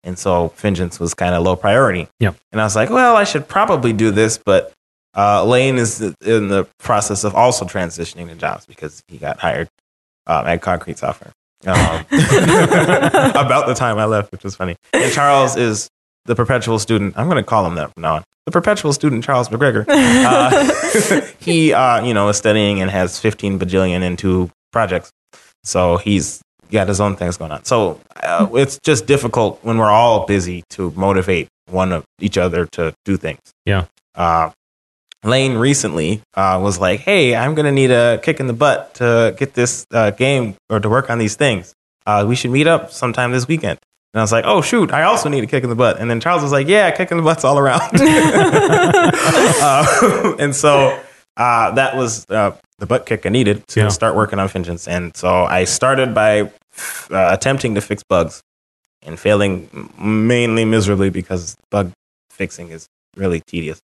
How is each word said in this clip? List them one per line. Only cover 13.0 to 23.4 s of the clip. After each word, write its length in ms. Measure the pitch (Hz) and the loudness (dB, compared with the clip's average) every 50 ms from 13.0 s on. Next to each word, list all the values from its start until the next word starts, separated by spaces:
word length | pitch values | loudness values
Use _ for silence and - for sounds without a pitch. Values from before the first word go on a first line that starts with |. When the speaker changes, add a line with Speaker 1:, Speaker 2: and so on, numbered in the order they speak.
| 277 - - 339 262 269 - 143 139 127 127 143 151 | 0 2 2 2 2 2 2 0 0 2 0 0 0
Speaker 1:
the 60 | 120 127 | 0 -2
time 220 | - 131 120 110 | -2 -2 -2 0
I 80 | 104 107 | 0 0
left, 260 | 107 110 107 104 - | 0 0 -2 -2 -4
which 120 | - 95 - | -12 -12 -12
was 120 | 98 95 | -12 -8
funny. 200 | - 92 92 87 _ _ _ - | -8 -8 -8 -8 _ _ _ -2
And 180 | 131 120 131 | -2 0 0
Charles 440 | 117 147 143 143 143 139 135 123 120 | 0 0 2 4 4 4 2 2 0
is 320 | - 123 113 107 110 - - _ _ _ _ _ _ _ | -2 -2 -2 -2 -4 -8 -12 _ _ _ _ _ _ _
the 100 | - 120 | -4 -2
perpetual 440 | 107 120 - 135 123 104 117 113 107 | 0 0 0 0 0 0 0 -2 -2
student. 360 | 104 - 117 104 101 98 82 | 0 0 0 0 0 -2 -4
I'm 100 | - 120 | -4 -2
gonna 160 | 170 175 131 107 | 0 0 -2 0
call 220 | - 113 107 95 | 0 0 0 0
him 100 | 85 87 | 0 -4
that 160 | 82 76 73 _ | -4 -8 -8 _
from 80 | - 82 | -6 -4
now 120 | 78 80 | -4 -4
on. 60 | 78 - _ _ _ _ | -4 -6 _ _ _ _
The 40 | - | -2
perpetual 400 | - 170 165 208 208 202 - 151 143 | -2 0 0 0 -2 0 -2 -4 -2
student, 300 | - - 151 131 110 120 | 0 -2 -2 -2 -2 -4
Charles 260 | - 139 123 123 - | -2 -2 -2 -2 -2
McGregor. 360 | 110 117 143 139 113 107 107 | -2 0 0 0 0 0 0
Uh, 1300 | - 294 294 262 240 240 254 262 240 - - - - - 285 285 254 - - - 339 - - - - 196 294 - - | 2 2 4 4 4 4 4 4 4 4 4 4 4 2 2 2 2 0 -2 -4 -2 0 0 0 2 0 -2 -2 -6
<laughs> 80 | - _ | -18 _
he, 340 | - 170 170 160 160 156 - | -4 -2 0 2 2 4 4
uh, 280 | 117 131 127 120 110 110 | 4 2 2 2 0 0
you 100 | 123 113 | 0 0
know, 120 | 101 101 104 | 2 2 2
is 80 | 104 | 0
studying 440 | - - 110 107 107 104 101 101 98 | 0 0 2 2 2 2 0 0 -2
and 80 | 95 92 | -2 -2
has 300 | 92 95 92 90 - - | -2 -2 -2 -2 -4 -2
fifteen 400 | - 110 101 - | -4 -4 -4 -2